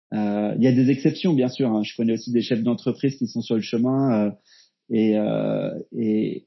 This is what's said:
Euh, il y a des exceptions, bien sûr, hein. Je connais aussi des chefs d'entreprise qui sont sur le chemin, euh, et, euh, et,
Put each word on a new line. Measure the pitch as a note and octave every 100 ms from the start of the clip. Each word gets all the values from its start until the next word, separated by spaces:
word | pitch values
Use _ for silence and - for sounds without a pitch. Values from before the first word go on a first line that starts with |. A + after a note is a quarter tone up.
| -
Euh, | G#2+ G#2 G#2 G#2 G#2+
il |
y | B2+
a |
des | B2+ C3
exceptions, | C#3 D#3+ D#3 F#3
bien | C#3+ B2+
sûr, | - C3
hein. | G#2+
Je | G#2 -
connais | A2+
aussi | A2+ A#2+
des | A#2+
chefs | G#2+ A#2
d'entreprise | A2+ A#2 C3 A2+ C#3 C3+
qui | A#2+
sont | A#2
sur | A2+ A2+
le |
chemin, | G#2 A#2 B2 C3+ C#3 A2 G#2
euh, | G2+ _ - _ _ -
et, | A2+ A2 G#2+
euh, | G#2+ A2 G#2+ G#2+ G2 - - -
et, | A2 G#2+ A2 -